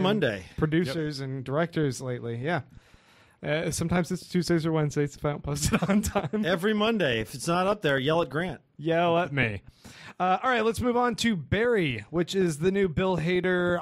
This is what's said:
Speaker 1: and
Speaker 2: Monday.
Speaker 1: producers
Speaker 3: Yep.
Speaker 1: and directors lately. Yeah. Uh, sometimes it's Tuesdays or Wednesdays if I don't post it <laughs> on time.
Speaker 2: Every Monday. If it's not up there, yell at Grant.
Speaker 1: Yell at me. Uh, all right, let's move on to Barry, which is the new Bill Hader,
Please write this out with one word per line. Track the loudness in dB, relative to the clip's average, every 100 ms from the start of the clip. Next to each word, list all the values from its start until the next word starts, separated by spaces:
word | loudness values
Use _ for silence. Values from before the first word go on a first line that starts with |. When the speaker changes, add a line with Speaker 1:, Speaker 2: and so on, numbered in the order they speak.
| 2
Speaker 1:
and | 2
Speaker 2:
Monday. | 0 -2 -8 -2
Speaker 1:
producers | 0 2 0 -2 -4 -6
Speaker 3:
Yep. | -8
Speaker 1:
and | -8 -4
directors | -2 -2 0 -2 -2
lately. | -6 -6 -6 -6
Yeah. | -2 -2 -4 -18 _ _ _ -20 _ -10
Uh, | -4 -2 -2
sometimes | -2 0 0 0
it's | -4 -2
Tuesdays | -2 2 2 2
or |
Wednesdays | 0 0 0 -2 -2
if |
I | -4
don't | -4
post | -6 -2 0
it | 0
<laughs> | 2
on | 0
time. | 0 -2 -2 -2 -2
Speaker 2:
Every | 0 0
Monday. | 0 0 2 2 0
If | -2 -6
it's | -2
not | 0 2
up | 0
there, | 2 2
yell | 2 2
at | 2
Grant. | -2 -4 -8 _ -8
Speaker 1:
Yell | 0 2 4 2
at | 2
me. | 0 0 -2 -12 -20 -20 -20 -16 -2
Uh, | 0 2
all | 2
right, | 2 2
let's | 0
move | 0 2
on | 2 2
to | 0 0
Barry, | 0 0 2 2 2 -2 -4
which | -2 -2
is | 2 0 2
the | 0
new | 2 0
Bill | 2 0 0
Hader, | 0 0 2 2 2 0